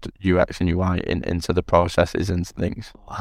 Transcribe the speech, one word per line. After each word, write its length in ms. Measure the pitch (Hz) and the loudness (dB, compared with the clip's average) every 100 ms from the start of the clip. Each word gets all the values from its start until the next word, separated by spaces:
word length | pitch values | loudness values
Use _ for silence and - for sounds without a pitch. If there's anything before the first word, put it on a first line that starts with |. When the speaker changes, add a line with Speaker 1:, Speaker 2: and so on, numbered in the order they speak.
| - - | -12 -4
Speaker 1:
U 180 | 92 87 | 2 2
X 220 | - - | 2 0
and 80 | 90 | 0
U 120 | 87 | 0
I 180 | 92 90 | 0 0
in, 260 | - 85 | -2 -2
into 280 | - 87 - | -2 -2 0
the 120 | 90 | 0
processes 680 | - 85 87 - 87 - 95 | 2 4 4 2 2 0 -2
and 160 | 87 85 | -2 -4
things? 460 | - 90 - - - - | -4 -4 -4 -12 -18 -14
Speaker 2:
Oh, 80 | 98 | -4